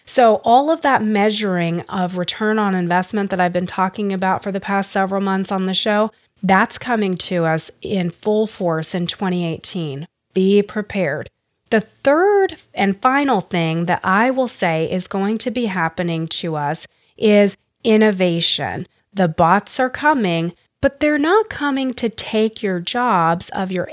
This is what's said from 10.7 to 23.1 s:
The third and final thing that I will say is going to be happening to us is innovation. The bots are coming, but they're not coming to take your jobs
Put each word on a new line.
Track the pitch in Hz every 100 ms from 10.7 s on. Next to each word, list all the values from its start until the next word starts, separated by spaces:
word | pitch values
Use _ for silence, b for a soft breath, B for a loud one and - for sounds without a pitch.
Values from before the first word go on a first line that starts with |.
| 214 202 202 165 143 - - _ _ _
The | 233
third | 180 _ - 294 381 403 381 320 _
and | - 196 196
final | 262 269 285 220
thing | - 180 165 160 170
that | 180
I | 185 190 240
will | 262 247
say | - 180 160 160
is | 185 180
going | 196 196 220
to | -
be | 226 233
happening | 185 160 - 175 165 165
to | - 175 151
us | 147 160 - _ _ -
is | 220 208 202 - _ _
innovation. | 240 220 214 190 180 170 165 - 127 90 185 _ _
The | 196 180
bots | 156 165 190 - -
are | 254
coming, | 262 294 302 196 165 165 b b _
but | 277 277
they're | 302 302
not | 302 403 440
coming | - 285 269 262
to | 247 233
take | - - 220 220 220
your | 202 180
jobs | 175 254 247